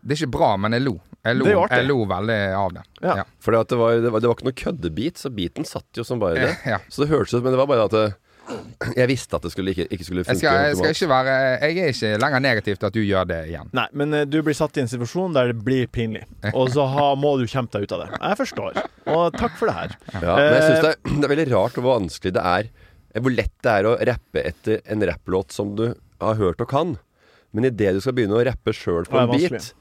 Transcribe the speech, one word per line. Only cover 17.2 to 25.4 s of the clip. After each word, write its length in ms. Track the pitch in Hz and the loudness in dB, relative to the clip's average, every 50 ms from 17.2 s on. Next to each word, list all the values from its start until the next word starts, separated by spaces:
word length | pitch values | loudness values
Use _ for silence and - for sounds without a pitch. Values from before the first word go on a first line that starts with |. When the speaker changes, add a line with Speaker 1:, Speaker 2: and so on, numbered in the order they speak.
| 143 147 143 135 | 2 0 2 2
Speaker 2:
du 80 | 123 | 0
kjempe 260 | 113 - 135 127 117 - | -2 -2 -4 -4 -2 -4
deg 80 | 104 101 101 | -6 -4 -4
ut 40 | 104 | -4
av 120 | 87 82 | -6 -6
det. 140 | 87 123 - - | -8 -8 -6 -4
Jeg 160 | 165 196 - | -4 -2 -2
forstår. 400 | 269 - - - - - - 190 - - _ - _ | -4 -6 -4 -8 -8 -6 -4 -6 -6 -6 _ -12 _
Og 260 | - 143 160 170 170 - | -2 0 2 2 2 0
takk 220 | - 233 240 - - | -2 -4 -4 -2 -2
for 80 | 233 | -2
det 80 | 214 123 | -2 -2
her. 220 | 85 85 - - - - - - 95 85 | -2 -6 -8 -10 -14 -18 -10 -8 -4 0
Speaker 3:
Ja, 140 | 85 85 | 2 4
men 160 | 123 143 151 156 | 4 6 6 6
jeg 100 | 135 156 | 6 6
synes 160 | 156 160 160 | 6 6 6
Speaker 2:
Eh, 40 | 156 | 4
Speaker 3:
det 80 | 156 | 2
er, 260 | 151 - _ 131 131 147 | 2 0 _ -2 0 0
det 60 | 147 | 2
er 80 | 135 143 | 2 2
veldig 140 | 151 165 143 | 2 2 2
rart 280 | 123 101 95 117 - - | 2 2 2 2 0 0
og 40 | 123 | 2
hvor 160 | 127 131 117 | 2 2 2
vanskelig 340 | 98 85 - - - 95 92 | 0 -4 -8 -6 -6 -2 -2
det 100 | 113 82 | 0 0
er, 240 | 90 87 92 107 110 - _ - - - - _ _ _ | 2 2 0 0 -4 -10 _ -20 -20 -20 -20 _ _ _
eh, 60 | 107 | -2
hvor 140 | 123 131 127 | 0 0 0
lett 200 | 113 107 - - _ - | 0 -2 -4 -6 _ 0
det 100 | 127 113 | 2 2
er 100 | 101 95 107 | 4 4 2
å 60 | 120 - | 2 2
rappe 460 | 110 123 120 - _ _ - 78 65 | 2 0 0 -2 _ _ -4 -4 -2
etter 320 | 73 87 _ _ 110 110 - - | -2 -6 _ _ -2 -2 -2 -2
en 160 | - 110 107 104 | -4 -2 0 0
rapplåt 480 | 87 80 - _ - 90 92 | 0 -2 -4 _ -2 -2 -2